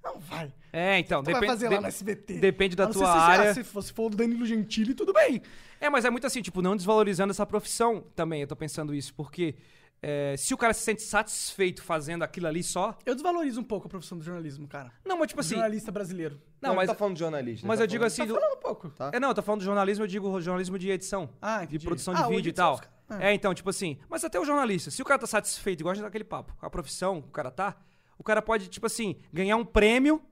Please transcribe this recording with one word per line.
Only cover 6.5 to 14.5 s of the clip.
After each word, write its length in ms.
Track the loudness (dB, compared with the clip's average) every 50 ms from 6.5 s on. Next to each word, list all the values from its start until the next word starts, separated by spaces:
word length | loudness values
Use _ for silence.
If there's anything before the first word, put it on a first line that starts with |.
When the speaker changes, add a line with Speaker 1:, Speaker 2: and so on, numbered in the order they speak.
| -2 0
Speaker 2:
não 160 | 2 2 2
desvalorizando 540 | 2 2 4 6 6 6 4 4 0 0 0
essa 160 | 0 -2 -2
profissão 580 | 0 0 -4 -2 -2 0 2 2 2 2 0 -6 -12 _
também, 240 | -4 -2 -2 -2 -4
eu 60 | -4 -6
tô 80 | -6
pensando 360 | -8 -8 -8 -6 -6 -6 -4
isso, 220 | -4 -6 -6 -8 -10
porque, 400 | -10 -12 -10 -4 -4 -4 -4 -4 -8 -16 -20 -20 -20 _ _ _ _
é, 320 | -8 -4 -4 -2 -2 -2 -2
se 160 | -4 -2 -4
o 40 | -2
cara 180 | 2 2 2 2
se 60 | 2
sente 220 | 0 -2 -2 -2
satisfeito 840 | -4 -2 0 0 0 0 -6 -6 -6 -8 -2 0 0 0 0 -6 -6
fazendo 400 | -4 -4 -4 -2 -4 -4 -4 -4
aquilo 240 | -6 -4 -4 -4 -2
ali 160 | -2 -2 -4
só 340 | -2 -2 -2 -2 -2 -4 -6 -4
Speaker 1:
Eu 80 | -4 -4
desvalorizo 460 | -2 0 0 0 0 -2 -2 -4 -4
um 40 | -6
pouco 220 | -4 -6 -6 -6
a 20 | -8
profissão 280 | -12 -12 -12 -10 -12 -10
do 60 | -10
jornalismo, 420 | -10 -10 -8 -10 -10